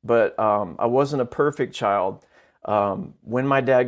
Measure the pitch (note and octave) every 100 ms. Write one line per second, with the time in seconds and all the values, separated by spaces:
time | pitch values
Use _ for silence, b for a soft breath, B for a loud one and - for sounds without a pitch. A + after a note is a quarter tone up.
0 | A2+ A#2 G#2+ - G#2+ G#2 F#2+ - A#2 C3
1 | C#3 C#3+ A#2+ - D3 C#3+ F#3 - A2 G2+
2 | F#2 G2 b b b b - G#2 G2+ G2
3 | - - - A#2+ C3+ C#3 B2+ B2+